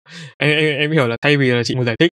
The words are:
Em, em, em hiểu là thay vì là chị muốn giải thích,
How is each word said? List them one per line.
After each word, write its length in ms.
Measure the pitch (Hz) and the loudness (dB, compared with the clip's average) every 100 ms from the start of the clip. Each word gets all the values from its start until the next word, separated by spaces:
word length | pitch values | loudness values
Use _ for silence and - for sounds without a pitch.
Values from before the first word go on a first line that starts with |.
| _ 170 156 _ | _ -20 -20 _
Em, 120 | 143 | 0
em, 280 | 151 156 139 | 2 0 0
em 140 | 151 | 0
hiểu 160 | 160 123 | 0 0
là 80 | 117 | 0
thay 140 | 143 143 | 0 2
vì 140 | 131 | 2
là 120 | 120 | 0
chị 100 | 117 | -2
muốn 120 | 127 120 | -2 -2
giải 100 | - | 0
thích, 100 | 170 | 0